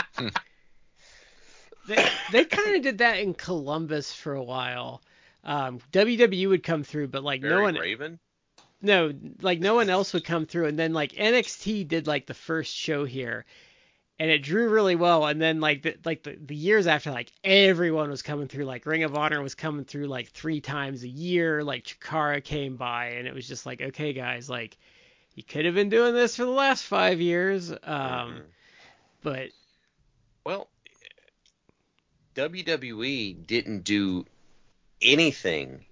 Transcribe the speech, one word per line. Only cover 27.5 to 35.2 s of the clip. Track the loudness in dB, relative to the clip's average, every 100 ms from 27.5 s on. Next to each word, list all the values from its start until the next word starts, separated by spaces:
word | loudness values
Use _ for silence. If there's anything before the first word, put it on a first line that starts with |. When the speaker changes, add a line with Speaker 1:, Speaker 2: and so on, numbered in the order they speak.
| -2 -6
Speaker 2:
um, | -12
Speaker 3:
Mm-hmm. | -8 -6 -4 -6 -8 -12 -18 _ _ _ -20 _ _ _
Speaker 2:
but | -8 -6 -10 -16 _ _ _ _ _ _ _ _
Speaker 3:
Well, | -8 -8 -10 _ -20 _ -20 -20 _ _ _ _ _ _ _ _ _ _ _
W | -6 -4 -4
W | -2 -2 -2 -6
E | -4 -4 -6
didn't | -8 -2 -2 -2 -6
do | 0 2 2 -2 -6 _ _ _ _ _ _ _
anything | 4 6